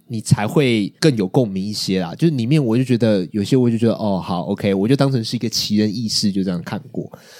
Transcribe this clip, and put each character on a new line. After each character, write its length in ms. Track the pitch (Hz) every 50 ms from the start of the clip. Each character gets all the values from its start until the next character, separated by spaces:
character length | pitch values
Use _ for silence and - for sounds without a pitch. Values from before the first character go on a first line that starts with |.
| _ -
你 140 | 117 107
才 260 | - - - 107 104 107
会 460 | - 165 143 127 117 110 101 - - -
更 180 | - 160 131 110
有 100 | 95 95
共 220 | - 113 107 104
鸣 160 | 95 95 92
一 80 | 107 107
些 260 | - - - 95 92
啦。 140 | 90 82 -
就 140 | - 160 170
是 80 | 151
里 100 | 123 113
面 180 | 117 151 156 139
我 140 | 113 110 127
就 60 | 131
觉 120 | 123 127
得， 320 | 113 117 110 104 98 90 -
有 120 | - 107 98
些 140 | - 135 131
我 100 | 123 120
就 120 | 113 110
觉 80 | 117 113
得， 80 | 104
哦， 260 | - 107 104 98 90 80
好， 200 | - 92 87 85
OK， 320 | - 101 - - 101 98
我 120 | 95 98 113
就 80 | 143
当 160 | 135 139 139
成 120 | 135 123 113
是 120 | - -
一 40 | 113
个 100 | - 113
奇 280 | - - - - 107 104
人 140 | 107 107
异 160 | 92 120 117 107
事， 240 | - - - 104
就 120 | 95 101 92
这 80 | 95
样 100 | 90 85
看 180 | 82 - - 180 - -
过。 200 | - - - - - - - - - -